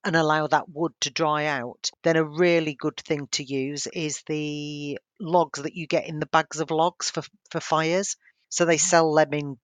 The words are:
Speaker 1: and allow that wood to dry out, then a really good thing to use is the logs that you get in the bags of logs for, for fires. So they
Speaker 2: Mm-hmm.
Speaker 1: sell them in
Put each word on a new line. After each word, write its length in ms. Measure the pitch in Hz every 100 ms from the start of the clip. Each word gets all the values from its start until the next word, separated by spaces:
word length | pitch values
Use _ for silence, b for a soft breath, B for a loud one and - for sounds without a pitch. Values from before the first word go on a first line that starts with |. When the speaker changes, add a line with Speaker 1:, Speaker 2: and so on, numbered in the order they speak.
Speaker 1:
and 120 | 220 165
allow 300 | 156 156 151
that 200 | 151 143
wood 240 | 147 165 _
to 80 | 143
dry 340 | 123 160 151 151
out, 440 | 139 120 - - _
then 140 | 165 160
a 60 | 156
really 480 | 151 180 165 156 139
good 220 | 151 -
thing 280 | - 151 143
to 120 | -
use 440 | 131 135 135 143 -
is 340 | 180 156 - -
the 720 | 151 151 147 147 147 147 139 _ _
logs 420 | 175 175 151 -
that 140 | 147 180
you 120 | 156
get 200 | 170 -
in 120 | 151
the 60 | 147
bags 340 | 160 160 156
of 120 | 160
logs 380 | 160 170 _ -
for, 140 | - - _ _
for 80 | 160
fires. 560 | - 156 160 180 196 - b b b
So 160 | - 170
they 100 | 160
Speaker 2:
Mm-hmm. 120 | -
Speaker 1:
sell 240 | 170 160
them 200 | 151 147
in 240 | 147 143 131